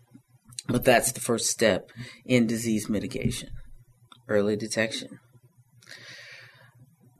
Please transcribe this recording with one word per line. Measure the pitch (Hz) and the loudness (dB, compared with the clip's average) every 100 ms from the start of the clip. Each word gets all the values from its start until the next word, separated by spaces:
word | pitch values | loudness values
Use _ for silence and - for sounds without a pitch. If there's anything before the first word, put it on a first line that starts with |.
| _ - _ _ - - - | _ -20 _ _ -20 -10 -2
But | 120 | 2
that's | - 117 110 | 6 6 4
the | - | -2
first | - 117 - | -2 0 0
step | - 113 90 - - 123 - - | 2 4 2 -2 -14 -16 -12 2
in | 127 110 | 4 4
disease | 113 117 107 101 | 0 0 -2 0
mitigation, | 104 92 - - - - - - - - _ - - - | -2 -4 -4 -4 -4 -8 -12 -14 -20 -20 _ -20 -14 0
early | 104 104 104 | 2 2 0
detection. | 110 - 113 - - - _ - _ _ _ _ - - - - - - - - - - - _ _ _ | -2 -2 -2 -4 -12 -16 _ -20 _ _ _ _ -20 -20 -18 -18 -18 -20 -20 -20 -20 -20 -20 _ _ _